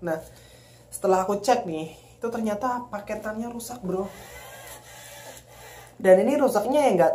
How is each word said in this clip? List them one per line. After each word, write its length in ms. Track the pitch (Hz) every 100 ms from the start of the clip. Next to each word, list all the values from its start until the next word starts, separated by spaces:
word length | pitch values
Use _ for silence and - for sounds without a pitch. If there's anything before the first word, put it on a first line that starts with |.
Nah, 160 | 175 160 - - - - - - -
setelah 320 | - 196 185
aku 160 | 185 202
cek 320 | - 233 185
nih, 240 | 160 160 - - -
itu 80 | 233
ternyata 560 | 226 220 208 254 247 240
paketannya 560 | 202 - 208 214 220 240
rusak 320 | 240 - 247
bro. 320 | 180 185 196 - - - - - - - - - - - - - - - - - -
Dan 320 | - 190 190 226
ini 80 |
rusaknya 480 | 285 254 208 226 294
ya 160 | 269 185
nggak 160 | 160